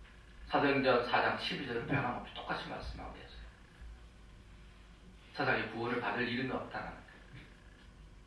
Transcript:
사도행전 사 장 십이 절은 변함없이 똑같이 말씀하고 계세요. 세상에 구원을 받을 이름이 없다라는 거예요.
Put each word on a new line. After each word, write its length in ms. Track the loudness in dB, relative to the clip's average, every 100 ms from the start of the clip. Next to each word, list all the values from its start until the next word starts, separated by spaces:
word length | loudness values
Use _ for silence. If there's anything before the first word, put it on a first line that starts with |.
| -16 -18 -18 -16 2
사도행전 640 | 4 6 6 8 6 6
사 140 | 4
장 160 | 4 2
십이 260 | 0 -2 0
절은 220 | -2 2
변함없이 460 | 2 2 -2 -6 -8
똑같이 340 | -4 -2 -2
말씀하고 440 | -6 -6 -6 -8
계세요. 280 | -10 -12 -14 -14 -16 -20 -16 -14 -14 -18 -18 -18 -18 -18 -18 -18 -20 -20 -20 -20 -20 -12
세상에 340 | -2 2 4 2
구원을 300 | -2 0 2
받을 280 | 2 2 2
이름이 240 | 2 0
없다라는 400 | -2 -4 -6 -6
거예요. 120 | -10 -14 -18 -16 -16 -16 -18 -20 -20 -20 -18 -18 -18